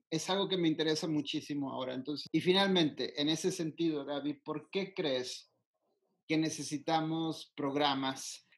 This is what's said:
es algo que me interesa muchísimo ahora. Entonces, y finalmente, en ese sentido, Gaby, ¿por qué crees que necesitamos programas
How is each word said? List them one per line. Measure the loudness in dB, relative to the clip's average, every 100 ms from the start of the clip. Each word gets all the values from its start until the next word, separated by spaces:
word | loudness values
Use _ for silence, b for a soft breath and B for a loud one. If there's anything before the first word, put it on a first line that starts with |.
| -6
es | -4 0
algo | 0 2
que | 2
me | 2
interesa | 4 2 2 0
muchísimo | 0 -2 -4 -4 -4 -4
ahora. | -4 -4
Entonces, | -4 -6 -8 -2
y | 2
finalmente, | 4 6 6 6 4 2 -4 0
en | 0
ese | 2 0
sentido, | 0 -4 0 0 0 -4
Gaby, | -4 -4 -6
¿por | -8 -8 -4
qué | -4 -4
crees | -2 0 0 -2 -8 -14 _ _ _ _ _ _ _ 0
que | 2
necesitamos | 2 -2 -6 -4 0 0 2 0 -2 -4 -10 -4
programas | -2 2 2 2 -2 -4 -8 -12 b